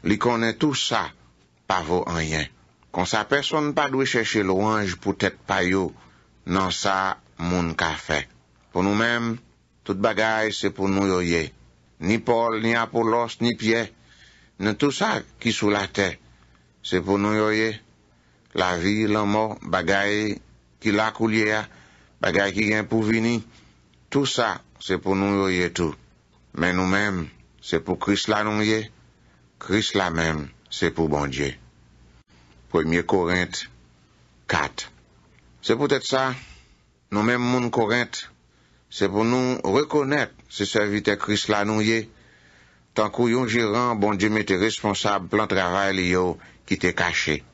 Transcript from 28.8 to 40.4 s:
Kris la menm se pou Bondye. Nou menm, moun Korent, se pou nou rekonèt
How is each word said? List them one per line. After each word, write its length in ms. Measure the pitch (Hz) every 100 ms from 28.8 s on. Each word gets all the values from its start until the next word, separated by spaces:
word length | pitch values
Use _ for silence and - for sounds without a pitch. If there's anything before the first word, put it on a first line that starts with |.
| 110 - _ _ _ _ _ _
Kris 360 | - 104 107 98
la 140 | 92
menm 320 | 82 82 78 69 - _
se 220 | - 85
pou 160 | 78 82
Bondye. 460 | 73 73 67 69 65 - _ - - - - _ _ - - - 85 80 85 85 98 85 90 90 - - - _ _ _ _ _ _ - 82 69 - - - _ _ _ _ _ - - 117 147 139 - 131 131 127 - - _ _ _ _ _
Nou 100 | 101 107
menm, 160 | 123
moun 280 | 123 127 120
Korent, 500 | 120 107 120 120 - - _ _ _ _ _ _
se 180 | - 98
pou 160 | 101 113
nou 480 | 127 127 127 - 107
rekonèt 580 | 147 151 135 147 117 -